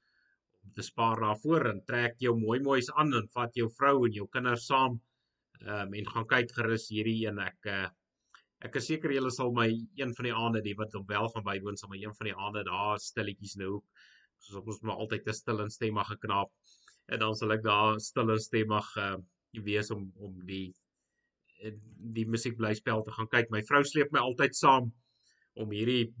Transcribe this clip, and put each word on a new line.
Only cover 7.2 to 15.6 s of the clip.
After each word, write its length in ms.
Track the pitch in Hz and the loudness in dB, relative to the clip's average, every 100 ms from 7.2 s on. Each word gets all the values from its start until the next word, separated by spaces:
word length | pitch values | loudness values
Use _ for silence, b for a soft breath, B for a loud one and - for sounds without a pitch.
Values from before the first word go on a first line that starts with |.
| 107 | -2
een. 120 | 101 | -4
Ek, 280 | 95 - 104 | -6 -6 -6
eh, 220 | 98 95 _ _ _ _ b b _ | -4 -4 _ _ _ _ b b _
ek 160 | 110 135 | -6 -6
is 100 | 117 | -2
seker 260 | 156 156 | -2 0
julle 180 | 135 131 | 0 0
sal 220 | 117 123 | -2 -2
my 160 | 120 113 113 113 - | 2 2 2 -6 -6
een 180 | 131 | -6
van 100 | 113 | -4
die 100 | 120 | -4
aande, 280 | 113 117 113 | 0 0 0
die 120 | 101 | -2
wat 180 | 101 107 | -6 -6
hom 140 | 101 98 | -6 -4
wel 220 | 104 113 | -2 -2
gaan 160 | 113 | -4
bywoon, 320 | 98 98 101 101 | -4 -4 -6 -8
sal 120 | 101 | -10
my 80 | 98 | -10
een 180 | 107 | -10
van 120 | 107 107 | -8 -8
die 100 | 92 | -6
aande 280 | 104 107 | -4 -4
daar 340 | 95 92 104 104 | -4 -2 0 -2
stilletjies 580 | - 117 101 98 104 98 | -4 -6 -6 -6 -12 -6
in 60 | |
'n 80 | 95 | -4
hoek, 140 | 104 _ b b b b _ | -6 _ b b b b _
soos 180 | 98 98 | -16 -14
op 100 | 104 | -10
ons 160 | 101 | -8
maar 140 | 110 95 | -6 -6
altyd 320 | 107 107 110 | -4 -4 -4
'n 40 | |
stil 280 | 107 - 107 | -6 -4 -4